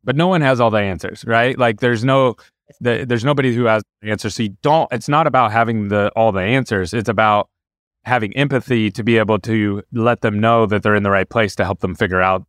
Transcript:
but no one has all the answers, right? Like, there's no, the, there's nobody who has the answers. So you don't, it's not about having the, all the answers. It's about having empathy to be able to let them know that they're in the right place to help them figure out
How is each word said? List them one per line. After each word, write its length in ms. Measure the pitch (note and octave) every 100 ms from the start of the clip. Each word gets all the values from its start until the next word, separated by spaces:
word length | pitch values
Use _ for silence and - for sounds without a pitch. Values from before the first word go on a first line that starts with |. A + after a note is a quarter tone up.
but 120 | - C#3
no 120 | F3+
one 140 | F3
has 180 | C3+ B2
all 100 | A#2
the 100 | G#2+
answers, 460 | G2 F2 F2+ - A2+
right? 320 | A2+ B2+ B2+
Like, 220 | A#2+ G#2+
there's 240 | B2 A2+
no, 320 | C3 C3+ B2+ G#2 _ _ _ -
the, 240 | A#2+ A#2 A#2+
there's 160 | A#2
nobody 320 | C3 D3 C3 A#2
who 100 | A#2
has 180 | A2 - _
the 100 | G#2+
answers. 240 | G#2 G#2+ -
So 80 |
you 140 | G#2+ F#2
don't, 300 | C#3+ D#3+ -
it's 160 | A#2+ -
not 200 | D3 D#3
about 240 | B2+ A2+
having 360 | A2+ A#2 A2 G2+
the, 240 | G#2 G2+ A2
all 160 | A2+
the 100 | F#2+
answers. 520 | F#2+ C3 B2 G2+ F2
It's 160 | A#2+ G#2+
about 400 | G2+ G#2+ G#2 - _ _ _ _ _
having 320 | A#2 B2 G#2 C3+
empathy 540 | C#3+ C3 - A#2 G#2+
to 120 | A#2+
be 140 | A2 A2+
able 220 | G#2+ G#2+
to 440 | A2+ A2 G#2 G2+ -
let 280 | A#2 A#2 A#2
them 180 | A2+ G#2
know 260 | A2+ A#2 G#2
that 180 | G#2
they're 120 | A2 G#2
in 80 |
the 80 | G2+
right 180 | G2 F#2+
place 260 | A#2 G#2 -
to 80 |
help 180 | F2+ F2+
them 140 | F#2 F2
figure 260 | G2 F#2
out 240 | F#2 F#2+